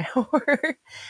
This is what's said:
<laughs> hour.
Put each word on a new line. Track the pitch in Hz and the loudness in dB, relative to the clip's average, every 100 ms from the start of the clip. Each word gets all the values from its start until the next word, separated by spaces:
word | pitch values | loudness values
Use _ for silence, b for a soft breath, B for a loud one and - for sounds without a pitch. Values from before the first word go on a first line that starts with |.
| 165 | 0
<laughs> | 254 | 0
hour. | 220 294 - 285 320 - B B B | 2 2 2 2 0 -4 B B B